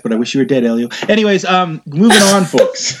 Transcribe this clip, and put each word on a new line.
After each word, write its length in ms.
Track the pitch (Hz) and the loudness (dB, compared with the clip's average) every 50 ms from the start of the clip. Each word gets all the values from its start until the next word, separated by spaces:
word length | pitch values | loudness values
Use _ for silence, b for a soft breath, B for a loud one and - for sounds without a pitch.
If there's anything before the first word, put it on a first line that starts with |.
but 100 | _ 120 | _ -4
I 40 | 113 | -2
wish 180 | 110 120 - - | -2 -2 -2 0
you 60 | 139 | -2
were 40 | 135 | 0
dead, 200 | - 143 131 117 | 0 0 0 0
Elio. 240 | 117 117 117 120 117 B B B B | 0 0 -2 -4 -6 B B B B
Anyways, 360 | 208 214 220 208 202 180 - | 0 0 2 0 0 0 0
um, 380 | 175 185 185 185 175 156 - _ | 0 0 0 0 -2 -4 -10 _
moving 360 | - 139 151 202 233 220 214 | -8 -2 2 4 4 4 4
on, 220 | 202 196 196 202 185 | 4 4 2 2 0
folks. 560 | 151 - 131 - - - - - - - - | 0 2 2 2 2 0 -6 -8 -10 -8 -8